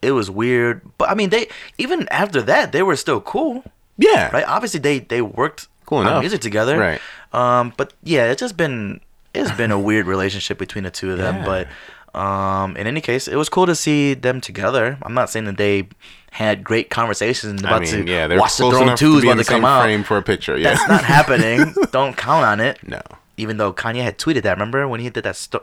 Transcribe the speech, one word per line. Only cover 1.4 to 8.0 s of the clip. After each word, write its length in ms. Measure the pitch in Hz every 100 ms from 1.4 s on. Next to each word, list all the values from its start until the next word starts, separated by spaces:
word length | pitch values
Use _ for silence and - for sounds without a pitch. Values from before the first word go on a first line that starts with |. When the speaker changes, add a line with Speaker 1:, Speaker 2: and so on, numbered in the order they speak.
| 226 - - -
Speaker 1:
even 300 | 254 349 -
after 300 | 139 208 151
that, 280 | 202 247 254
they 100 | 143
were 120 | 190 139
still 240 | - 120
cool. 440 | - 220 311 247 - _ _ -
Speaker 2:
Yeah. 320 | 349 427 98
Speaker 1:
Right? 120 | 127 -
Obviously, 320 | 170 233 156
they, 200 | 143 139
they 200 | 104 117
worked 440 | 110 - 147 - - _ -
Speaker 2:
Cool 120 | 131
Speaker 1:
on 80 | 101
Speaker 2:
enough. 140 | 151
Speaker 1:
music 200 | 160 196
together. 380 | 113 104 117 123
Speaker 2:
Right. 220 | 95 78 - - -
Speaker 1:
Um, 400 | 120 123 123 120 -
but 160 | 139 _